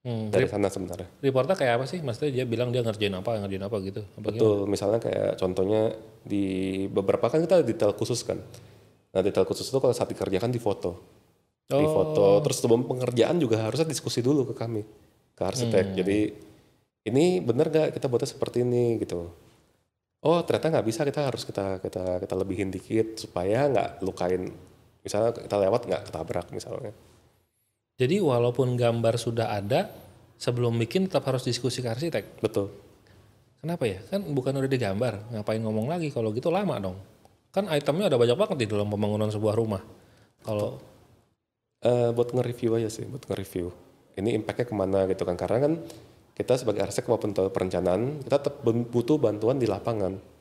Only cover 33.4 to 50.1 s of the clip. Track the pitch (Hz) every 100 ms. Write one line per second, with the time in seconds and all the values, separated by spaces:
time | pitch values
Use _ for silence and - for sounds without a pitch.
33.4 | _ _ 151 170 117 95 - 196 180 139
34.4 | 131 135 135 131 104 98 123 101 110 110
35.4 | 104 110 110 110 123 175 156 123 110 107
36.4 | 170 175 196 117 95 95 - - - _
37.4 | _ 190 202 147 139 151 202 131 120 123
38.4 | 214 160 107 104 104 104 104 104 107 107
39.4 | 107 110 110 98 - - - - _ _
40.4 | - 107 104 135 - - - _ _ _
41.4 | _ _ _ _ 117 123 120 117 120 127
42.4 | 120 120 113 117 110 - 104 131 - 98
43.4 | 95 92 87 - - _ _ - 104 113
44.4 | - - 120 104 95 98 95 92 - 87
45.4 | 92 110 147 165 160 - - - _ -
46.4 | - 131 127 101 98 - - 110 107 98
47.4 | 95 - 92 90 90 92 123 151 127 139
48.4 | 143 - 117 113 120 120 117 156 113 104
49.4 | 110 139 113 98 - 110 92